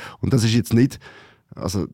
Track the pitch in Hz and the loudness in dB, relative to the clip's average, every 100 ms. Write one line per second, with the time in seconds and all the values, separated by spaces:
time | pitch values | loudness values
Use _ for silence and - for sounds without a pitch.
0 | - - 90 131 113 117 - 113 135 - | -16 -8 0 2 2 2 2 2 2 0
1 | - - - _ _ - 101 98 80 | -18 -20 -20 _ _ -10 -6 -4 -6